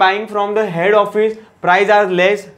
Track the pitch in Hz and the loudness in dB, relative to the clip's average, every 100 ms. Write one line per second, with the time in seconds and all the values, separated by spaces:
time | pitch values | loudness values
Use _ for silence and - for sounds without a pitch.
0 | 190 202 214 208 202 208 208 165 185 208 | 0 0 -4 -4 -2 -2 -4 -2 0 2
1 | 202 214 220 220 - _ 175 185 202 208 | 0 0 -2 -4 -16 _ 0 2 2 2
2 | 196 180 185 202 - | 2 2 0 0 -8